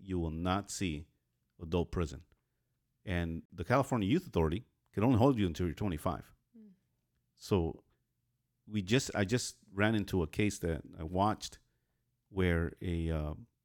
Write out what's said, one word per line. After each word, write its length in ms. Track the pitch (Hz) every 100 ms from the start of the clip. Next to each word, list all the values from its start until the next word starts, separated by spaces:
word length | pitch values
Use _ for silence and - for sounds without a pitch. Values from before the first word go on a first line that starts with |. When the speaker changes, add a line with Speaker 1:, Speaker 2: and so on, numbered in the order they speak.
Speaker 1:
you 180 | 95 92
will 120 | 82
not 400 | 80 90 95 98
see 360 | - 95 76 80 _ _ _ _ _
adult 300 | 87 87 82
prison. 320 | 95 80 67 - _ _ _ _ _ _ _
And 380 | 104 87 85 82 -
the 120 | 85
California 440 | 87 131 131 123 95
Youth 180 | 156 -
Authority 380 | 90 80 90 - _ _
can 120 | -
only 140 | 110 117
hold 200 | 131 123
you 80 | 95
until 200 | 78 90
you're 80 |
twenty-five. 500 | - 101 78 95 67 - _ _ 233
Speaker 2:
Mm. 140 | 214 _ _ _ _ _ _ _
Speaker 1:
So 460 | - 101 82 - _ _ _ _ _ _ _ _ -
we 160 | 107
just, 280 | 92 123 -
I 100 | -
just 320 | 98 120 - - _
ran 200 | 92 107 113
into 260 | 95 95
a 60 | 82
case 300 | - 107 -
that 220 | 87 78 - -
I 40 |
watched 560 | 80 90 101 101 - - _ _ _ _ _ _ _
where 440 | 98 92 85 85 -
a, 300 | 95 85 82
uh, 240 | 80 76 76 117 _